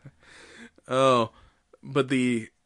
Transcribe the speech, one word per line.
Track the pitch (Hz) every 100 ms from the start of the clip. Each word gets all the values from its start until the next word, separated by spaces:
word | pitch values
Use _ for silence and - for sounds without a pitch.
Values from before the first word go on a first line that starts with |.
| 139 - _ - - - 233 _ -
Oh, | 131 135 123 113 - - _ _ _
but | - 139 131
the, | 131 123 117 107 _